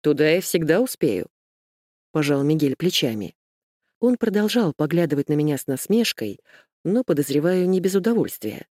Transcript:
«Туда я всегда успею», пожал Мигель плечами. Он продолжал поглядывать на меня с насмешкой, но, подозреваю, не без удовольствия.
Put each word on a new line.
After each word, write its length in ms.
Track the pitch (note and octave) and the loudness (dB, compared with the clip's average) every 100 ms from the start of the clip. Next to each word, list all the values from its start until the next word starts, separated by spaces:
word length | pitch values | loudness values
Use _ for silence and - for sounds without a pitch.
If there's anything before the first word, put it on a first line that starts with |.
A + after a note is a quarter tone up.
«Туда 280 | D3+ D3+ D3+ | 0 2 2
я 120 | E3+ | 2
всегда 400 | - F3+ D#3+ E3+ | 0 -2 2 2
успею», 500 | B3+ - D3+ F#2+ - _ _ _ _ _ _ _ _ | 2 0 -2 -2 -6 _ _ _ _ _ _ _ _
пожал 320 | D#3 C#3+ C#3+ | -2 0 2
Мигель 340 | C#3+ D#3 D3 B2+ | 2 2 0 0
плечами. 600 | E3+ - C#3 A2 F#2+ - _ _ _ _ _ _ | -2 0 -2 -4 -8 -14 _ _ _ _ _ _
Он 140 | A#3+ B3 | 0 2
продолжал 560 | A3 G3+ G#3 B3 G3 | 0 0 0 2 0
поглядывать 560 | C#3 D3+ E3+ E3+ C#3+ C#3 | 0 0 2 2 0 0
на 60 | |
меня 220 | D3 D3+ C#3 | 0 0 -2
с 120 | - | -4
насмешкой, 720 | C3 - G#3+ A3+ - G#2+ G2 _ - _ _ | -6 0 0 0 -4 -10 -10 _ -20 _ _
но, 220 | D#3 G#3+ | -2 -2
подозреваю, 640 | B3+ D3+ C#3+ C#3 D#3+ F#3 F3+ | 0 -2 0 0 0 0 2
не 100 | F#3 | 2
без 160 | F3+ | 2
удовольствия. 720 | G3 F#3 A#3 D3+ - G#2+ - - | 0 0 0 -2 -4 -10 -12 -18